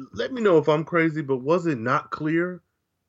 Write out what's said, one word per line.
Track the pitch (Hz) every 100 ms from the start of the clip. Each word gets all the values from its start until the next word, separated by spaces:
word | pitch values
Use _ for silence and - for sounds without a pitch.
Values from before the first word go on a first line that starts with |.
| 135
let | - 240
me | 254
know | 214 165
if | 147
I'm | 156
crazy, | 156 170 165 156
but | 139 135
was | 131 175 170
it | 135
not | 113 143 -
clear | - 156 165 180 180 - _ _ _